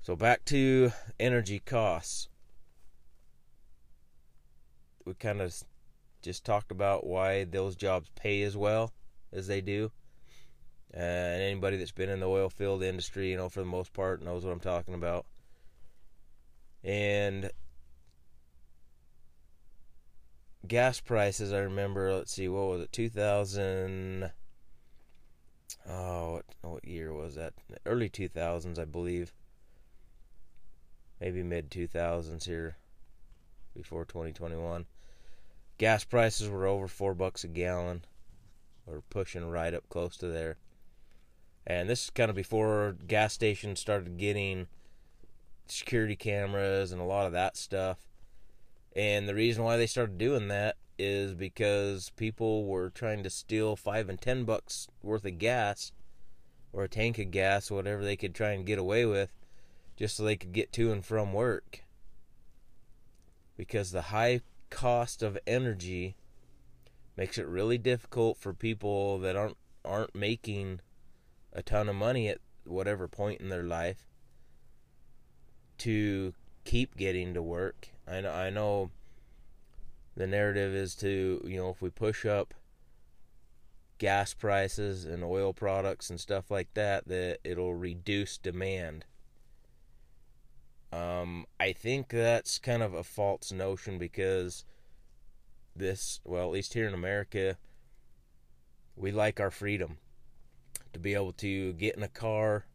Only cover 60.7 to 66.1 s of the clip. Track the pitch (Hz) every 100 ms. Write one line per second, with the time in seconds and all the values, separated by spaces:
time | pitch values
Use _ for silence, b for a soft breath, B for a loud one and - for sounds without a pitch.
60.7 | - 117 104 92 110 101 98 123 101 -
61.7 | - - - - - - - - - -
62.7 | - - - - - - - - - -
63.7 | 110 95 90 82 107 120 123 - - -
64.7 | - 127 120 120 - 107 98 - 123 127
65.7 | 101 87 90 92